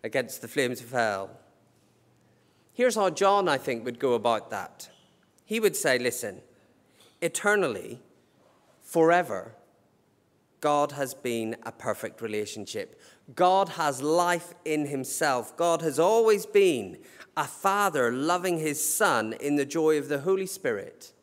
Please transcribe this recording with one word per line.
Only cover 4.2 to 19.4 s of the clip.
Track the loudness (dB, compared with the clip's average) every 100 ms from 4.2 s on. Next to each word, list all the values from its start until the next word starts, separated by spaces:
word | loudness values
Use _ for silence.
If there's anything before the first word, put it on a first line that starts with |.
| 2 0 -2
that. | -10 -10 -14 -20 _ _ _ _ _ _
He | 0
would | 0 2
say, | 0 2
"Listen, | 0 -4 -10 -10 -20 _ _ _ _ _ _ _
eternally, | -6 -2 0 2 2 -2 -8 -14 -18 _ _ _ _ _ _ _
forever, | -4 4 4 4 2 -6 -10 -20 _ _ _ _ _ _ _ _ _ _
God | 0 2 0
has | -2 -6
been | -4 -4 -4 -4 -8
a | -12
perfect | -8 -6 -4 -6 -10
relationship. | -6 -6 -6 -10 -10 -8 -10 -14 -20 _ -18 2
God | 4 4 2
has | 0 -2 -2
life | 0 2 2 0 -4 -12 -4
in | -2 -2
himself. | -4 -6 -2 0 0 -4 -2
God | 0 0
has | 0 2
always | 4 6 4 2 2
been | 4 4 2 -4 -12 -20 -20 -10 -6
a | -6
father | -2 0 2 0 2 0
loving | 0 0 0 0 -2
his | -2 -2
son | -4 2 2 2 0
in | -4